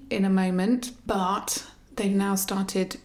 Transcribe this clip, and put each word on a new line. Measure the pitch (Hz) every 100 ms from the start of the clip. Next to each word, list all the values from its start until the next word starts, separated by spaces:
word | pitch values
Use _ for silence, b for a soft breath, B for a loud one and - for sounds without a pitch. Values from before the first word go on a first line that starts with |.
| -
in | 214
a | 196
moment, | 190 185 180 190 247 - - -
but | 202 185 202 - - - - -
they've | - 202
now | 196 196
started | 190 - 190 190 190 185 -